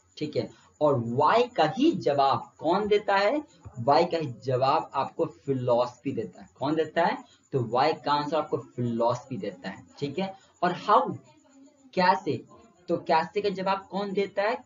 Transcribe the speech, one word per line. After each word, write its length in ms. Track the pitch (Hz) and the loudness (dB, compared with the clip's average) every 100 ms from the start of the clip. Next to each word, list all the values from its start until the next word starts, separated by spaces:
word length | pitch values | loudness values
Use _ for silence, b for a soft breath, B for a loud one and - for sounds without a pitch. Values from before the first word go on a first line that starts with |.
| _ - | _ -10
ठीक 180 | 147 127 | -6 -4
है, 140 | 110 B B - | -6 B B 0
और 220 | 151 127 113 | 2 2 0
वाई 380 | 123 151 220 | 2 4 4
का 300 | 247 - 151 226 | 2 2 0 2
ही 140 | 311 | 2
जवाब 640 | 190 147 139 135 127 - - | 2 0 2 2 0 -4 -6
कौन 280 | 147 185 214 | 0 0 2
देता 300 | 208 202 196 | 0 2 2
है, 260 | 208 294 - B B - | 2 0 -4 B B -4
वाई 260 | 120 147 175 | 2 4 4
का 120 | 165 | 0
ही 100 | 151 120 | -4 -8
जवाब 480 | 131 127 135 156 - | -2 0 2 0 0
आपको 320 | - - - 160 | -4 -4 -4 -6
philosophy 880 | - - 131 123 120 123 - 139 | -6 -6 -4 0 0 0 -6 -8
देता 300 | 113 101 - | -8 -8 -12
है। 80 | - - | -20 -6
कौन 200 | 135 160 | -4 -2
देता 280 | 156 - | -2 0
है? 140 | 180 269 B B _ | 0 -2 B B _
तो 120 | 135 | -4
वाई 300 | 113 120 151 | -2 0 2
का 200 | 156 147 | 0 0
answer 240 | 147 147 156 | 0 0 -2
आपको 200 | 151 143 | -2 -4
philosophy 800 | - - 120 113 117 120 - 117 | -6 -6 -4 0 0 0 -6 -10
देता 320 | 98 92 95 | -8 -10 -12
है, 140 | - - - | -14 -16 -10
ठीक 200 | 143 151 | -8 -4
है। 140 | 190 - B B | -6 -8 B B
और 80 | 180 | -4
हाउ, 420 | 175 - 226 226 127 - - _ - - _ - | -2 4 4 4 -6 -14 -20 _ -20 -20 _ -8
कैसे, 520 | - 180 - - 120 - - - _ - | 0 2 2 0 -6 -8 -20 -20 _ -4
तो 80 | 170 | -4
कैसे 440 | - 160 170 208 | 2 2 2 -2
का 80 | 208 | -2
जवाब 380 | 185 190 190 - | -2 -2 -2 -4
कौन 220 | 185 202 | -6 -4
देता 280 | 190 196 - | -2 -4 -2
है? 140 | 208 254 | -2 -2